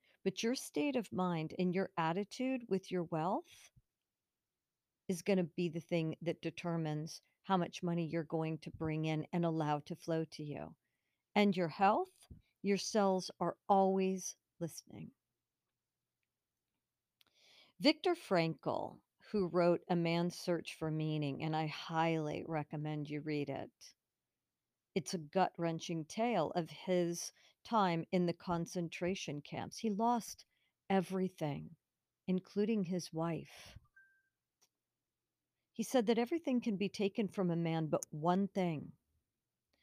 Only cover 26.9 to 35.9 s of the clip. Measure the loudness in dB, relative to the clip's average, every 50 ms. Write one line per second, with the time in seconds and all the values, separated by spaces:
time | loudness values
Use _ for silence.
26.9 | 2 2 2 2 0 -4 -6 -10 -12 _ _ -20 _ _ _ 0 2 4 4 4
27.9 | 2 0 -2 0 2 2 2 2 0 -2 -2 -2 -2 -2 -2 -4 -4 -4 -4 -4
28.9 | -4 -4 -2 -2 -2 -2 -4 -6 -6 -8 -8 -8 -8 -8 -8 -8 -8 -4 -2 -2
29.9 | 0 2 2 2 2 2 -2 -6 -12 -16 -20 _ _ _ _ _ _ _ _ _
30.9 | 2 2 2 2 -2 -2 -2 -2 -2 -2 -2 -2 -2 -4 -8 -12 -16 _ _ _
31.9 | _ _ _ _ _ _ _ 0 0 0 0 -2 -2 0 0 2 2 0 0 0
32.9 | -2 -4 -4 -4 -4 -2 -2 0 -2 -4 -6 -10 -16 -20 -20 -20 -20 -20 -20 _
33.9 | _ -20 -20 _ _ _ _ _ _ _ _ _ _ _ _ _ _ _ _ _
34.9 | _ _ _ _ _ _ _ _ _ _ _ _ _ _ _ _ _ -6 -6 2